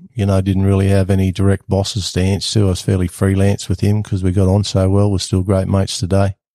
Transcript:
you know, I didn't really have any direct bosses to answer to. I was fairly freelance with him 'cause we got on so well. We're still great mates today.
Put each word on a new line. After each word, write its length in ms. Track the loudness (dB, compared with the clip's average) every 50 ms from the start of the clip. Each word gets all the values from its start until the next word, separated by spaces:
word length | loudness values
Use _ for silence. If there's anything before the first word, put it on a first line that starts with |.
| -20 -12 _
you 120 | -2 0
know, 120 | 0 0
I 40 | 0
didn't 240 | 0 0 0 0 2
really 220 | 2 2 2 2
have 220 | 2 2 2 2 2
any 220 | 2 2 2 0
direct 360 | 0 0 2 2 2 0 -2
bosses 440 | -2 -2 0 0 -2 -4 -6 -6 -4 -2
to 80 | -2
answer 380 | 0 0 0 -2 -4 -2 0 0
to. 80 | 2
I 20 | 2
was 120 | 0 -2
fairly 260 | -2 -2 0 0 0
freelance 600 | -4 -2 -2 0 0 2 2 2 2 0 -2 -2
with 120 | -6 -4 0
him 240 | 0 0 0 0 -2
'cause 200 | -4 -4 -2 -2
we 80 | 0
got 160 | 0 2 2
on 160 | 4 2 2 0
so 260 | 0 0 0 0 2
well. 220 | 2 2 2 2
We're 60 | 0 -2
still 220 | -2 -2 -2 -2 0
great 240 | 0 0 0 0
mates 300 | 0 0 0 -2 -2 -4
today. 380 | -6 -4 0 0 0 0 0 -2 -6 _ _